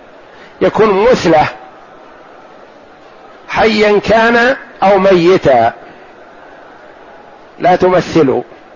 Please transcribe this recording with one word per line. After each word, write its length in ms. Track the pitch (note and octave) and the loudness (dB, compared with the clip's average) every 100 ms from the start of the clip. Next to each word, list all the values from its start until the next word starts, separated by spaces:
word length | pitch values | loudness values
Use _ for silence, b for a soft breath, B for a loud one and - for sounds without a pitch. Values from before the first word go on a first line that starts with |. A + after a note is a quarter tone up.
| - - - B B B | -20 -20 -20 B B B
يكون 460 | F#3 - G#3+ F#3+ A3+ | -4 0 0 0 0
مثله، 360 | A#3+ F3 D#3 C#3 - - - - - - - - - - - - - - - - - - - - | 0 0 0 -2 -6 -20 -20 -20 -20 -20 -20 -20 -20 -20 -20 -20 -20 -20 -20 -20 -20 -20 -20 -12
حيا 520 | - A3 G#3+ G#3 G#3 | -4 -2 0 0 0
كان 560 | - A3+ A3+ A#3+ A#3+ C4+ - - | 0 0 0 0 -2 -4 -10 -4
أو 160 | F#3+ G3+ | 0 2
ميتا، 760 | F#3+ F#3 E3 F#3 D3+ B2 A2+ - - - - - - - - - - - - - - - - - - - | 2 2 2 2 2 2 0 -4 -20 -20 -20 -20 -20 -20 -20 -20 -20 -20 -20 -20 -20 -20 -20 -20 -20 -6
لا 180 | E3+ F3+ | -2 0
تمثلوا. 680 | F3+ F3+ - E3 C#3 A#2 - - - | 0 -2 -2 -2 0 -2 -8 -20 -20